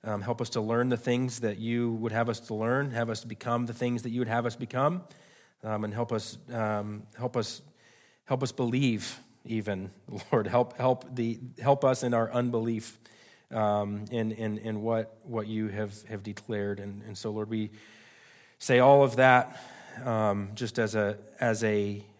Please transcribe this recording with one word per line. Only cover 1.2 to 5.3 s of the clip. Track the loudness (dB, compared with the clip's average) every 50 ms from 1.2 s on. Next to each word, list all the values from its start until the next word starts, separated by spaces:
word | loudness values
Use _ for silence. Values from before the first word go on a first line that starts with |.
| 0 -2 -4 -2
that | -2 -4 -4 -2
you | -4 -2 0 0 0 0 -2
would | -2 -4 -2
have | 0 0 0 0
us | -2 -4
to | -6 -8 -4
learn. | -2 0 2 2 0 0 -2
Have | -2 -2 -2 -2
us | -4 -6 -6
become | -12 -12 -8 -4 -2 0 0 0
the | -2 -4
things | -2 -2 0 0 -2 -2
that | -4
you | -2 -2 0
would |
have | 0 0 0 0
us | 0 -4
become. | -4 -10 -6 -2 2 2 2 0 -2 -8 -12 -20 -20 -20 -20